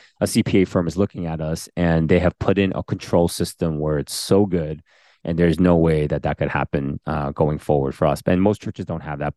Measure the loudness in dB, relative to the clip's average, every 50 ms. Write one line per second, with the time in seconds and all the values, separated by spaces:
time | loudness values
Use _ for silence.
0 | -20 _ _ -4 -4 0 2 0 0 2 4 2 2 4 2 0 0 0 0 -2
1 | -2 -2 -2 -6 -8 -6 -6 -4 -4 -4 -4 -6 -8 -10 -4 0 0 2 2 2
2 | 4 4 4 4 4 2 0 0 -2 0 2 2 2 0 0 -4 -4 -4 -6 -6
3 | -4 0 2 2 2 2 0 -2 -4 -4 -4 -4 -4 -4 -2 -2 -2 -2 -2 -2
4 | -2 -4 -8 -8 0 2 4 4 4 2 0 -4 -4 -4 -8 -10 -14 _ _ _
5 | _ _ _ _ -6 -4 0 2 2 2 4 4 4 4 4 4 4 4 2 2
6 | 0 0 -2 -2 -2 -4 -2 -2 -4 -2 -2 -4 -4 -2 -4 -4 -4 -4 -6 -6
7 | -6 -6 -4 -4 -4 -4 -2 0 0 0 0 -4 -2 0 0 0 0 -2 -2 0
8 | 0 0 0 0 0 0 2 2 2 2 0 -2 -4 -12 -10 -10 -8 -8 -8 -8
9 | -8 -10 -8 -6 -6 -6 -6